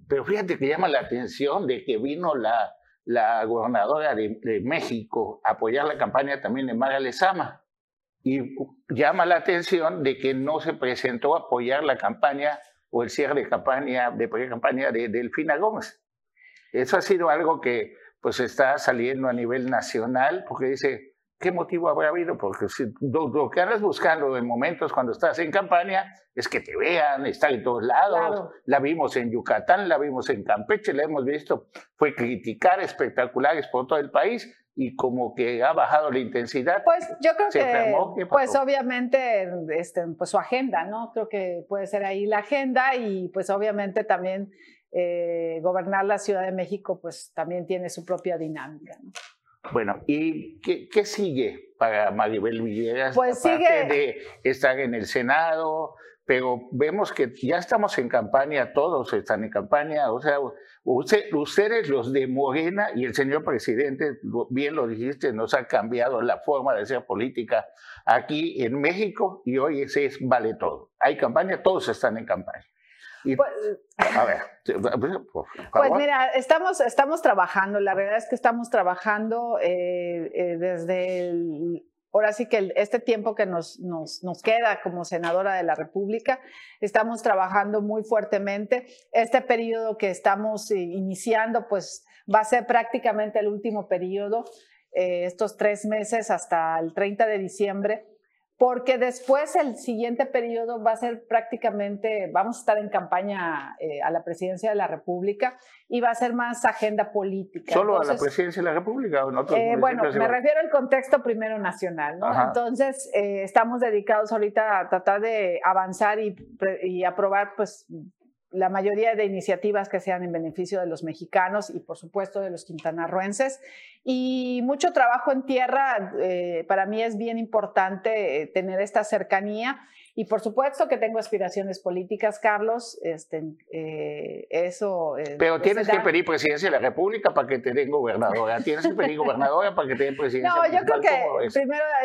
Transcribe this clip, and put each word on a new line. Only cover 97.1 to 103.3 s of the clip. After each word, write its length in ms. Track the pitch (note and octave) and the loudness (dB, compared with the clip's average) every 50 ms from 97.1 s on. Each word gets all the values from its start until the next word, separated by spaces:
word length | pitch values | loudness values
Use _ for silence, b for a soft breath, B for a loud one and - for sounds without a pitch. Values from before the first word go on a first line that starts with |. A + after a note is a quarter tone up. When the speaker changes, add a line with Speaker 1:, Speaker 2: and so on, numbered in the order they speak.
| G#3 G3+ A#3 | 2 2 2
Speaker 2:
de 120 | A3 G#3+ | 2 2
diciembre, 680 | G3 F#3+ F3+ - - G3+ G3+ F#3+ G3+ G3+ G#3 G#3+ A3 - - _ _ _ _ _ _ _ _ _ - B3+ | 0 -2 -4 -2 -2 -2 -2 -2 -2 -2 -2 -2 -4 -6 -14 _ _ _ _ _ _ _ _ _ 4 4
porque 340 | B3 B3 B3 B3 C4 C4 | 4 4 2 2 2 2
después 600 | B3 B3+ B3 B3 - - - C4+ C#4+ D4+ D#4+ - | 2 2 0 -2 -2 0 2 2 2 2 2 2
el 180 | F4+ D4+ C4+ A3 | 2 2 0 -2
siguiente 500 | - - - A#3 G#3+ A#3 A#3+ A#3+ A#3+ C4+ | -6 -6 -6 -4 -2 -2 -2 0 0 0
periodo 560 | C4+ - B3 A#3 A#3 A#3 A#3 A#3 A3+ A#3+ A3+ | 0 0 -2 0 0 -2 -4 -4 -4 -2 0
va 120 | G#3+ A3+ A3 | 2 2 2
a 20 | |
ser 320 | A3 A#3+ A#3+ A#3 A3+ - | 2 -2 -4 -4 -6 -4
prácticamente, 1000 | - G#3+ A3+ A3+ - B3 A3 - A3+ G3+ G#3 G3+ G3+ G#3 G3+ G#3 A3 A3 G#3 F#3+ D#3+ | 0 0 0 0 0 -4 -2 -2 -2 -2 -2 -4 -4 -4 -4 -2 -2 -2 -2 -2 0
vamos 240 | D#3 F#3 G3 A3+ A#3+ | 2 0 0 0 -2
a 40 | - | -4
estar 160 | - - G#3 | 0 2 2
en 100 | G#3+ G#3 | 2 0
campaña, 880 | G3+ - F#3+ F3 - F#3 F3+ F#3+ G3+ | 0 -2 -2 -2 0 0 0 0 -2